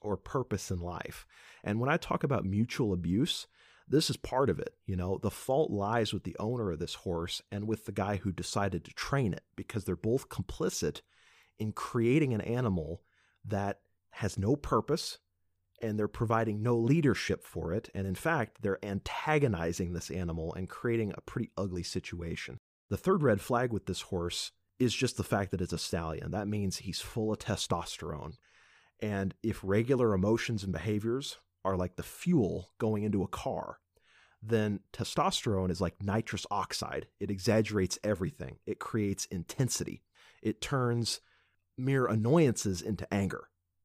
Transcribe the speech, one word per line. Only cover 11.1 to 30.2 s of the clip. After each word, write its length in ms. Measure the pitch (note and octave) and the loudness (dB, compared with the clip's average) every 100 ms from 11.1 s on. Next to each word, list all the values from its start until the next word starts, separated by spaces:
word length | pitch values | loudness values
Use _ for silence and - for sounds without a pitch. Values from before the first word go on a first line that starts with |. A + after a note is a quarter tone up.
| _ _ _ _ _ | _ _ _ _ _
in 140 | A2 | -6
creating 640 | - - B2 A#2 C#3+ C#3+ | -4 -2 2 4 6 4
an 80 | A2 | 2
animal 600 | - A#2 B2 F#2 D2+ E2+ - _ _ _ G#2 | 0 0 2 0 -2 -8 -12 _ _ _ -4
that 340 | G#2 G2+ - _ _ _ | -2 -2 -4 _ _ _
has 260 | - G#2 - | -4 -4 0
no 180 | G2 C#3+ | 2 2
purpose, 640 | - B2 A2 D#3 - - _ _ _ _ _ _ | 2 0 2 -2 -2 -10 _ _ _ _ _ _
and 160 | A2+ G#2+ | -2 0
they're 100 | G#2 | -2
providing 540 | - A2+ A2+ A2+ G#2+ | 0 2 2 2 0
no 140 | A#2 A#2 | 2 4
leadership 680 | A2+ D#3+ C#3+ G2+ - F#2+ - | 6 6 6 4 2 -2 -4
for 280 | E2 E2 | -6 -2
it. 160 | F#2+ - - | -2 -4 -4
And 100 | G2 | -2
in 100 | F2+ | -2
fact, 460 | D#3+ D#3+ A2 - | 0 0 0 -2
they're 220 | G#2 F#2+ | -2 -2
antagonizing 1120 | G#2 G2 - - - D#3 C#3 F#2 E2+ F2 F2+ | -2 -4 -4 -6 2 4 4 2 0 0 -2
this 180 | E2+ - | -4 -4
animal 420 | E2 F2 E2 D#2+ | -4 -2 -2 -4
and 160 | D#2 F#2 | -6 -8
creating 440 | - A#2+ A#2 G#2+ - | -4 0 0 0 -4
a 60 | |
pretty 300 | - - A2+ - | -6 -4 -4 -2
ugly 260 | G2+ F2+ | -2 -2
situation. 760 | E2+ F#2+ - F2+ E2+ E2 - - - _ _ | -4 -4 -6 -8 -6 -6 -8 -12 -18 _ _
The 80 | G2+ | -2
third 260 | F#3 G3 | 2 4
red 160 | C#3+ G2+ | 4 4
flag 320 | - A#2+ B2+ | 2 0 2
with 140 | G#2+ - | -2 -2
this 160 | F2+ | -6
horse 500 | - F#2 F2 - - - _ _ | -4 -4 -2 -4 -8 -12 _ _
is 160 | B2 | 2
just 240 | - B2+ - | 2 0 0
the 60 | |
fact 280 | G2 G#2+ G2 | 0 0 0
that 100 | F2+ | -2
it's 120 | F2 | -2
a 40 | E2 | -4
stallion. 540 | - F2+ E2 D#2 E2+ | -2 -2 -2 -4 -4
That 160 | F2+ G2+ | -4 -2
means 300 | G#2+ G2 - | -2 -2 -4
he's 240 | G2 E2+ | -6 -8
full 300 | - - A2 | -6 -2 -2
of 80 | G#2+ | -2
testosterone. 920 | - G2 - F2 E2 - D#2+ D#2 D2 - _ _ _ - _ _ | -2 -4 0 -2 -4 -8 -8 -8 -8 -14 _ _ _ -20 _ _
And 340 | G#2+ G2+ F#2+ - | -2 0 -2 -2
if 160 | A2 - | -4 -2
regular 500 | F#2+ G2+ A#2 C3 A#2+ | 2 2 4 4 6
emotions 500 | G2 | 4